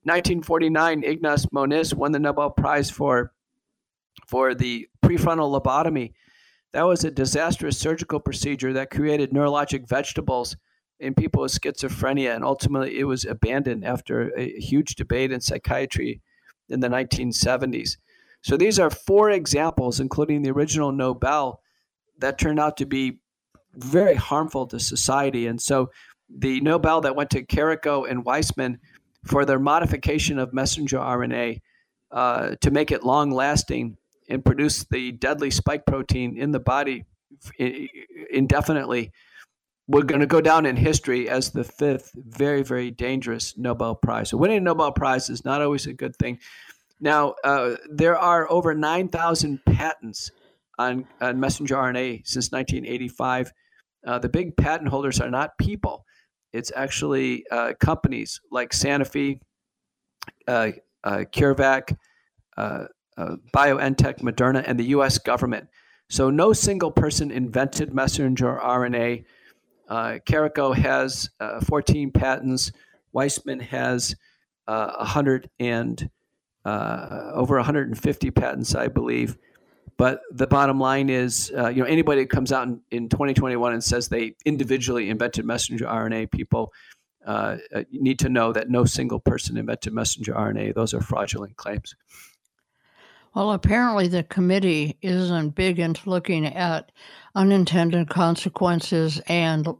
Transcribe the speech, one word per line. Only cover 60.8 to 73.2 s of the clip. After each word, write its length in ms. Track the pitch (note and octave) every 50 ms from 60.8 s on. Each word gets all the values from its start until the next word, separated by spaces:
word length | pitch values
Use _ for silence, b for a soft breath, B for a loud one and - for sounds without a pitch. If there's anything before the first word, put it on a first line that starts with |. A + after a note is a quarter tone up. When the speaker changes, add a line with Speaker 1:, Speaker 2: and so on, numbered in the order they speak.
| - _ _ _ -
Speaker 1:
uh, 200 | G2+ G2+ G2 G2 -
CureVac, 640 | - - C#3+ C#3 C3 C#3 C3+ C3+ C3+ C3 - - - - _ _ _ _ _ _ _ _ _ _ _
uh, 280 | - G#2+ G#2 C2+ - - - _ _ _ _ _
uh, 200 | - E2+ D#2+ E2+ - - _ -
BioNTech, 680 | C3+ C#3+ C#3+ C3+ C3+ C#3+ C3+ C3+ - C3+ C3+ A#2+ -
Moderna, 420 | B2+ A#2+ A2+ - B2 B2+ C3+ C3 B2
and 100 | B2+ B2
the 100 | A#2 A#2
U 140 | B2+ C#3+ C#3
S 160 | C3+ B2+ -
government. 520 | - - - B2 B2 C3 B2 A2+ G#2+ - b b b b b b b b -
So 200 | - - C3+ C3
no 220 | C#3+ D#3 F3+ A3
single 400 | G#3+ - - G3+ G3 F3+ F3 D#3
person 400 | - - D#3 D3+ C#3+ - D3+ C#3+
invented 640 | A2+ B2+ B2+ A#2+ G#2 B2+ C3 - - - D3+ C#3 C3
messenger 640 | C3 C3+ C#3 - D3+ C#3 C3 B2+ B2 B2+ B2 C3 -
R 260 | - B2 B2 B2 B2
N 100 | A#2+ B2
A. 300 | A#2 A#2 A#2+ A#2+ A#2 b b b b b b b b _ _ _ _ _
Uh, 320 | - G#2+ A2+ A2+ A2+ A2+ - -
Carrico 480 | - - D#3 D3+ D3 D3+ D3 C#3 C3+ B2+
has, 560 | A#2+ D3 C3+ C3+ C3 C3 C3+ B2 - - - _ -
uh, 220 | A2 G#2+ A2 A#2
fourteen 500 | - - D3+ D3 C#3+ - - D3+ C#3+ C3
patents. 600 | - - B2+ C3+ C3 - B2+ C3 B2+ B2 - - b b b b b b _ _ -
Weissman 480 | C3